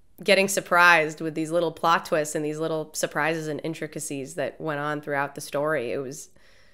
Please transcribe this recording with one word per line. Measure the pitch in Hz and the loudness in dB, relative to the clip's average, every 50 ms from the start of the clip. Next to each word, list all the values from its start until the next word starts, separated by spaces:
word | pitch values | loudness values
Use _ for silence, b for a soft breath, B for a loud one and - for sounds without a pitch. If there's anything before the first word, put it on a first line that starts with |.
| - - - - 170 | -20 -20 -20 -4 2
getting | - 196 185 190 | 4 4 6 4
surprised | 196 - - - - - 175 175 175 170 165 156 151 160 156 | 2 0 -2 -2 2 4 8 8 8 8 8 6 2 -2 -4
with | 165 160 151 | -6 -6 -4
these | 160 160 156 | -4 -4 0
little | 160 170 170 160 160 | 0 0 0 0 -2
plot | - - 170 165 185 185 | 0 4 4 4 4 2
twists | - - 160 151 151 - | 0 0 0 0 0 -2
and | 165 151 | -4 -4
these | 151 151 151 | -4 -4 -4
little | 160 160 160 156 156 151 - | -4 -2 -2 -4 -4 -6 -8
surprises | - - 160 - 160 147 156 165 165 156 156 | -6 -4 -4 -2 0 0 0 0 -2 -4 -6
and | 151 139 - | -6 -6 -6
intricacies | 160 160 - 170 151 - - 156 - 151 139 131 139 165 | -6 -8 -6 -8 -10 -10 -10 -8 -8 -8 -8 -8 -8 -6
that | - 139 123 - - | -4 -6 -6 -6 -6
went | 160 156 147 143 | -6 -6 -4 -4
on | 147 151 151 147 | -4 -4 -6 -6
throughout | 147 - 143 139 139 139 - | -6 -4 -4 -2 -2 -4 -6
the | - | -10
story. | 160 - - 143 143 151 156 147 117 123 | -12 -6 -4 -2 -2 0 0 -2 -2 -4
It | 98 131 | -4 -6
was | 139 123 143 156 - - - b b b b b b b | -6 -8 -10 -14 -16 -18 -20 b b b b b b b